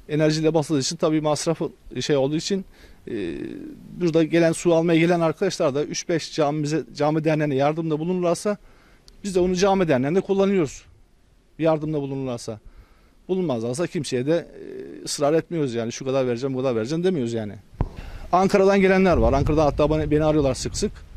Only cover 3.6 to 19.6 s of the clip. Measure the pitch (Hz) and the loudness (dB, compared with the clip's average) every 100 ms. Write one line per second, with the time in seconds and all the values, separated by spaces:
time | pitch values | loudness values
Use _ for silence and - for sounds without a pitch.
3.6 | - - - - 175 160 160 165 165 160 | -14 -18 -16 -4 0 2 2 2 2 2
4.6 | 180 165 170 165 170 175 165 156 196 - | 2 2 4 4 4 2 0 0 -2 0
5.6 | 160 135 147 165 - 165 - - 143 151 | 0 0 -4 -6 -4 -4 -4 -2 0 0
6.6 | 147 156 - 143 147 156 151 156 151 131 | -2 -4 -4 -2 0 2 2 0 0 2
7.6 | 143 156 165 151 165 185 175 170 208 208 | 0 0 -2 -2 -2 -2 0 0 -2 -6
8.6 | - - _ - - - 202 180 180 180 | -8 -20 _ -20 -20 -14 -4 0 0 2
9.6 | 202 190 175 131 139 185 190 196 196 196 | 2 2 2 2 2 0 0 2 2 2
10.6 | 143 - - - _ _ _ _ _ - | 0 -4 -20 -20 _ _ _ _ _ -2
11.6 | 160 160 156 151 139 139 131 120 - 107 | 0 0 -2 -4 -4 -6 -6 -8 -10 -12
12.6 | - - - _ _ _ - 185 175 120 | -16 -20 -20 _ _ _ -4 -2 0 -2
13.6 | 117 127 170 175 139 127 135 170 - 80 | -2 -4 -4 -4 -4 -2 0 0 -2 -12
14.6 | - - 67 - - - 143 165 - 170 | -16 -14 -14 -14 -10 -2 2 2 0 -2
15.6 | 139 117 113 - 131 135 127 117 135 127 | -2 -2 -4 -6 -2 0 0 -2 -4 -2
16.6 | 131 113 113 160 180 180 117 113 107 101 | -2 0 -2 -2 -2 0 -2 -4 -6 -10
17.6 | - - - - - - - 175 190 202 | -10 -6 -6 -8 -16 -14 0 2 4 4
18.6 | 190 196 190 190 190 147 113 135 143 156 | 6 6 6 6 4 4 4 4 2 2